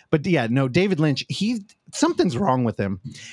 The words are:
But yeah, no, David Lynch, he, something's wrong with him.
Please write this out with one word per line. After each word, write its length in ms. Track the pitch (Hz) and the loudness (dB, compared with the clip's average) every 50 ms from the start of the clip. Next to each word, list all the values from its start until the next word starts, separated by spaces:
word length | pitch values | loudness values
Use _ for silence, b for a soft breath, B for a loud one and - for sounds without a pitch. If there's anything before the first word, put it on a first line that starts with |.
| B B | B B
But 140 | - 156 143 | 0 0 2
yeah, 220 | 196 170 143 117 113 | 2 2 2 2 2
no, 200 | 120 135 135 131 | 2 2 0 2
David 320 | 120 175 190 208 185 143 | 2 0 2 2 2 2
Lynch, 240 | 156 151 135 - - - | 2 2 0 0 -4 -6
he, 360 | 151 - 196 220 247 220 196 - _ _ _ - | -6 -4 -2 -2 -2 -4 -8 -12 _ _ _ -14
something's 440 | - - 285 339 339 349 320 180 120 147 | -2 0 2 2 2 2 0 0 0 0
wrong 240 | 202 180 131 127 120 | 2 2 2 2 2
with 140 | 113 - - | 0 0 -2
him. 220 | 101 95 98 92 B B B B B B | -4 -4 -4 -6 B B B B B B